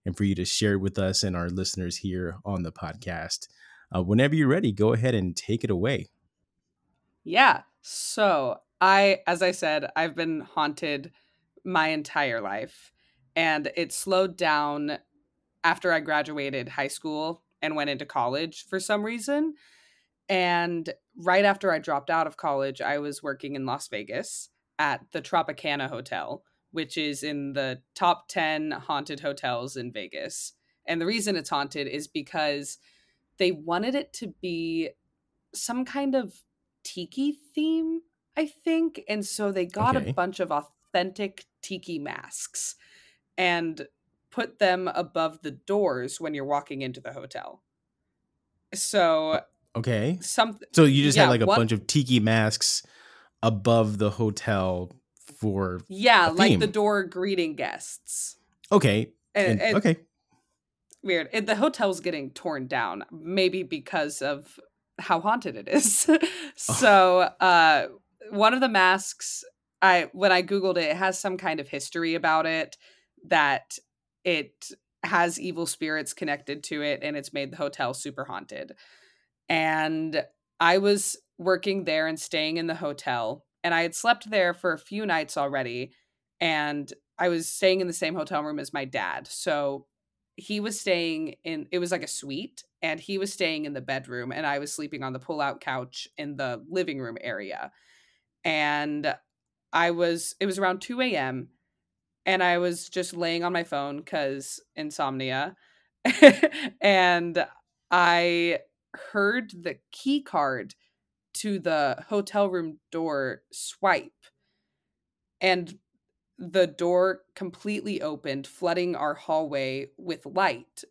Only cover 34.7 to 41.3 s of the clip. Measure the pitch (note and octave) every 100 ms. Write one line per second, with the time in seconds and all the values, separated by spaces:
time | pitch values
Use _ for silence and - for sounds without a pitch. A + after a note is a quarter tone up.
34.7 | E3 D#3+ - _ _ _ _ _ - -
35.7 | B3 B3+ C#4 C#4 C4 G3+ - _ _ _
36.7 | _ - - F3 - C#4 C#4+ _ - D#4
37.7 | D#4+ D#4+ E4 - _ _ - D4+ - -
38.7 | E4 E4 E4 - G#3+ G3 - G#3 F#3+ F3+
39.7 | G3+ A#3 C4+ G3 C#3 F3+ F#3 E3+ D3 D3
40.7 | _ _ F#3 F#3 G3 G3+